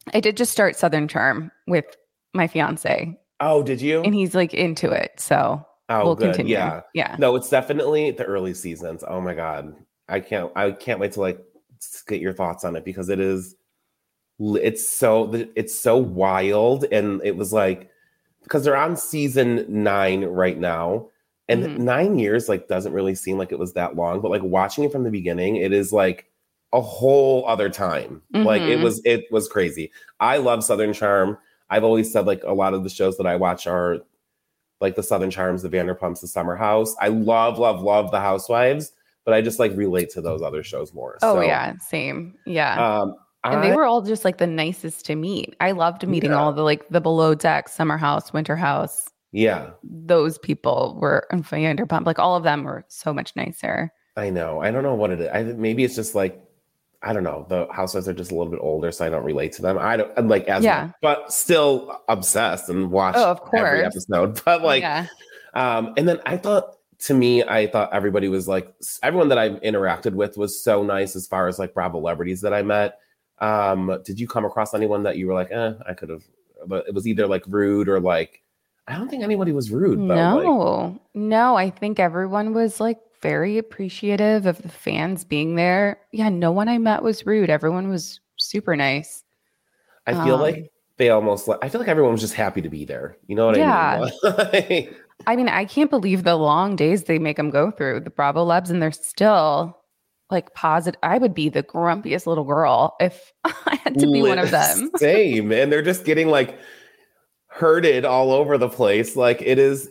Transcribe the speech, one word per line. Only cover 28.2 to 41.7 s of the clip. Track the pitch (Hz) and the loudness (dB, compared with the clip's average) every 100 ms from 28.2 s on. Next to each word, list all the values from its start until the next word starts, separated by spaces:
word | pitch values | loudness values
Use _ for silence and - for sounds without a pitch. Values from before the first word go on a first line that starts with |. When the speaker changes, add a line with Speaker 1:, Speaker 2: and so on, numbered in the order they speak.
| _ 208 | _ 0
Speaker 2:
Like, | 110 110 160 | 2 2 2
it | 139 | 2
Speaker 1:
Mm-hmm. | |
Speaker 2:
was, | 117 107 | 2 2
it | 120 113 - | 2 0 0
was | 110 107 | -2 0
crazy. | 104 87 76 78 - - - | -2 -2 -4 -12 -14 -14 -2
I | 113 143 | 0 2
love | 123 117 | 2 0
Southern | 107 104 107 | 0 0 0
Charm. | 101 104 101 95 107 _ _ - | 0 2 2 2 -2 _ _ -2
I've | 104 | 2
always | 113 113 110 | 4 2 2
said, | 107 95 | 0 2
like, | 95 | 0
a | - | -2
lot | 98 95 | 0 0
of | 95 | 0
the | 92 | -4
shows | - 95 92 | -2 -2 0
that | 90 | -2
I | 87 | 0
watch | 92 90 87 | 0 -2 -2
are, | 90 87 82 - _ _ _ _ _ _ - | -2 0 -2 -8 _ _ _ _ _ _ -4
like, | 98 92 | -4 -2
the | |
Southern | 95 98 95 | -2 -2 -2
Charms, | 95 92 92 | -2 -4 -4
the | 90 | -4
Vanderpumps, | 90 90 90 90 87 | -2 -2 -4 -6 -8
the | 90 | -8
Summer | - 85 90 | -6 -4 0
House. | 107 110 110 - | 2 2 0 -2
I | 104 | -2
love, | 113 107 113 117 113 | 0 2 2 2 2
love, | 117 92 | 0 2
love | 101 104 95 | 2 2 2
the | 101 | 0
Housewives, | 98 95 - 117 127 147 151 _ _ _ | 0 -2 0 2 2 0 -6 _ _ _
but | 113 | 2
I | 110 | 2
just, | 113 113 | 2 0
like, | 113 95 | 0 0
relate | 101 90 85 | 0 0 -2
to | 90 | -4
those | 82 80 | -6 -4
other | 76 76 | -6 -8
shows | - 69 76 | -8 -10 -10
more. | 69 64 - | -12 -12 -2
Speaker 1:
Oh, | 220 185 | 2 2
Speaker 2:
So, | |
Speaker 1:
yeah, | 160 143 - | 2 0 -2